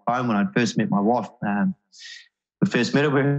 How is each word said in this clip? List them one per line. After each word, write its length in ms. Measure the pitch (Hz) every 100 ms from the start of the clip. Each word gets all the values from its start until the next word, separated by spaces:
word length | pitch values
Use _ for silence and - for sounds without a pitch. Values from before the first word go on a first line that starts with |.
| -
phone 200 | 123 120
when 80 |
I 100 | 104 98
first 260 | 123 113 -
met 100 | 101
my 100 | 101
wife. 300 | 104 120 98 -
Um, 300 | 107 101 95 - _ - - - - _ _ -
first 280 | 98 123 113
met 120 | 139
her, 40 | 147 139 143